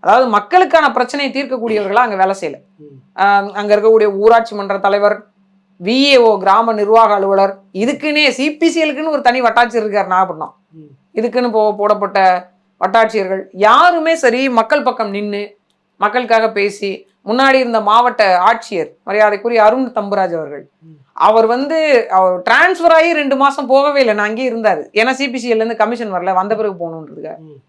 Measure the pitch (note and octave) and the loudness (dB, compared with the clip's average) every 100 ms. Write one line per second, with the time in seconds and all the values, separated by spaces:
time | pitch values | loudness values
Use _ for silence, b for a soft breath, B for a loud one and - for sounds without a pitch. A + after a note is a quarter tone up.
0 | - A3+ B3+ G#3 G3+ F4+ F#4 E4 D4 B3+ | 2 2 2 0 2 2 4 2 2 -2
1 | B3+ C#4+ C#4 C4 C#4 B3+ A3+ G#3+ G3 G3+ | -4 -4 -6 -6 -6 -6 -4 -4 0 0
2 | B3 G3+ F#3+ G3 D#3+ C3+ _ _ D3 C3+ | 0 0 -2 -2 -8 -12 _ _ -20 -20
3 | _ - G3 G3+ G3+ G3 G#3 G#3 A3 A3 | _ -2 2 2 0 -8 0 2 4 4
4 | G#3 G3 G#3+ A3+ A3+ G#3 G3 G3 G3 G3+ | 2 2 4 4 2 -10 -6 -4 -2 0
5 | G#3 G#3 - _ _ _ _ _ F3+ B3 | 0 -2 -10 _ _ _ _ _ -4 0
6 | C#4 C4+ A#3 G3+ F#3+ G3+ A#3 A3 G3+ A3+ | 4 4 4 2 2 2 2 -2 2 4
7 | A3+ G3+ G3 G3 G3 G3 _ F#3 A3+ C#4+ | 4 2 0 0 0 -2 _ -6 -4 -4
8 | D4+ D4+ D4 - C#4+ D4+ E4 E4 D#4 C#4 | -4 0 0 0 -4 -2 -2 0 -2 -4
9 | D#4 D4 B3 B3 A#3+ A3+ A#3+ A3+ G#3+ G3+ | -4 0 0 2 0 2 0 -2 -4 -4
10 | F3+ F#3 F#3+ D#3+ D3+ _ _ D#3+ D3+ _ | -2 -2 -2 -4 -12 _ _ -20 -20 _
11 | _ A3+ A#3 B3 A#3+ A3 G#3+ G3+ G#3 G#3 | _ -6 -4 -2 -2 0 0 -2 -2 -2
12 | G3 G3 F#3+ F3+ F3+ _ _ _ F#3 G#3+ | -2 0 2 0 -4 _ _ _ -2 0
13 | A3 A3 F#3 F#3+ - F3+ G#3 B3+ F4 E4+ | 0 -2 -4 -6 -8 0 4 6 4 2
14 | D#4 D#4+ C4 A#3+ C4+ A#3+ A3 D4 B3 - | -2 0 0 0 0 0 0 0 -2 -4
15 | G#3+ G3+ G#3 G3+ G3+ _ _ _ _ _ | -6 -6 -8 -8 -10 _ _ _ _ _
16 | G#3 A3+ A#3 A3+ A3 G#3+ G3+ G3 G3+ F#3+ | -2 -2 0 0 0 -2 -4 -4 -10 -10
17 | _ _ - A#3+ C4+ C4+ B3 A3+ G3+ A3 | _ _ -6 0 2 2 0 -2 2 2
18 | A#3+ A#3 G#3 F3+ F#3 A#3 - F#3+ D#3 _ | 2 2 2 4 2 0 -4 -6 -6 _
19 | - G3+ G#3+ G3+ A3 A#3 G#3+ B3 B3+ A#3+ | -6 2 2 2 -2 2 4 2 -4 -6
20 | G#3 G3 F#3 E3+ D3 C#3+ - _ D#3+ D#3 | -4 -4 -2 -4 -10 -14 -20 _ _ -20
21 | C3+ - F#3 A3 A3 A#3+ C#4+ D#4+ D#4 C4 | _ 0 2 4 2 0 -2 -2 2 2
22 | - F#3+ F#3 F3+ F3+ B3 F4 F4 E4 E4 | 2 2 2 0 2 4 4 2 4 4
23 | E4 D#4+ C#4 C4 C#4 C4+ C4 C4+ C#4+ C#4+ | 4 0 -2 0 0 0 0 2 2 0
24 | B3 G#3 G#3 A3+ C4 A3+ G#3+ E3+ - G#3 | 0 0 -2 -4 -4 -2 0 -2 -4 -2
25 | A#3 B3+ C#4 B3 A#3+ A3 A3 A3 G#3+ A#3 | -2 -2 -4 -6 -2 -2 -2 -2 -2 -2
26 | A3 F#3 F3+ F#3 G3 G#3+ G#3+ F#3 E3+ E3 | -6 -6 -2 -2 -2 -4 -4 -6 -10 -12
27 | D#3 - D#3 D#3 D#3 C#3 | -16 -16 -16 -16 -20 -20